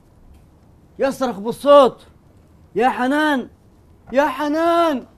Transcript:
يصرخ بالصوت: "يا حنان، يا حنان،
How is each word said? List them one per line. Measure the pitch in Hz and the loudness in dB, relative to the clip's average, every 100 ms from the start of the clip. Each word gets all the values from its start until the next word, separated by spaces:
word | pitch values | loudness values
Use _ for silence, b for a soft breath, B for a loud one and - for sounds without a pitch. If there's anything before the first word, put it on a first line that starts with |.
| _ _ - - - _ _ - _ - | _ _ -20 -20 -20 _ _ -20 _ -4
يصرخ | 269 262 254 190 | -4 -2 -6 -6
بالصوت: | 214 - 285 285 247 - - - _ - _ - - 190 | -8 -4 4 6 6 0 -18 -20 _ -20 _ -20 -10 -2
"يا | 254 | -2
حنان، | - 254 294 302 269 170 - _ _ _ - - | 0 -2 0 0 -2 -6 -16 _ _ _ -20 -4
يا | 247 294 | -2 -2
حنان، | 240 294 311 339 339 330 269 - | -2 -4 -2 0 0 0 -2 -10